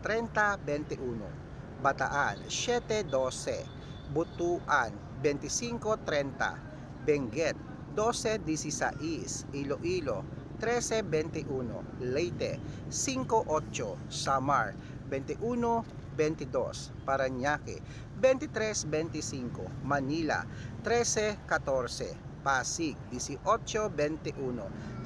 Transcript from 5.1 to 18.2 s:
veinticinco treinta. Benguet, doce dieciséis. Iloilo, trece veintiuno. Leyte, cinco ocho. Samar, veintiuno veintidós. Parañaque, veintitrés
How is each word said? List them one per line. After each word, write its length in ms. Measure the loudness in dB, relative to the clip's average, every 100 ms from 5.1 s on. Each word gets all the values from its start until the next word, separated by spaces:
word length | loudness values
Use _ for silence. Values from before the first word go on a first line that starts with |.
| 2
veinticinco 800 | 2 2 0 -2 -2 -2 0 0
treinta. 560 | 2 2 0 0 -2 -2 -10 -12 -12 -4 4
Benguet, 480 | 4 4 2 0 0 -6 -10 -4
doce 480 | 2 2 4 2 2
dieciséis. 1040 | 2 0 0 0 0 0 -4 -2 -4 -6 -6
Iloilo, 720 | -4 -2 0 0 0 0 -2 -4 -8 -10 -4
trece 480 | 0 2 2 0 2
veintiuno. 800 | 0 0 -2 -2 -2 -2 -4 -6 -4
Leyte, 560 | 0 2 0 0 -2 -4 -6 -8 -6
cinco 560 | -2 0 0 4 2 4
ocho. 560 | 2 0 -4 -4 -4 -6
Samar, 640 | -4 2 2 4 4 4 -2 -10 -10 -4
veintiuno 800 | -4 -2 -2 0 2 4 2 0 -8 -8 2
veintidós. 720 | 2 2 -2 0 0 -2 -8 -6 0
Parañaque, 720 | 2 2 2 2 2 -2 -10 -10 -12 -10
veintitrés 640 | 4